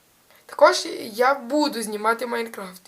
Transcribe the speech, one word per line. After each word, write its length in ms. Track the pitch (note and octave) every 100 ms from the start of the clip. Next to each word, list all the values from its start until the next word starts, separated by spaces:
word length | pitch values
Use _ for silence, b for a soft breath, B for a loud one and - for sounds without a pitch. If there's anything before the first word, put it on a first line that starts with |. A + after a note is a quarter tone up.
| _ _ _ b -
Також 400 | - D#4 F#4 E4+ -
я 340 | A#3 G#3 B3
буду 480 | C4+ A#3+ D4 D4 A3
знімати 440 | G#3+ G#3 G#3+ A3+ B3
Майнкрафт. 560 | A#3 A3+ A3+ F#3+ F3+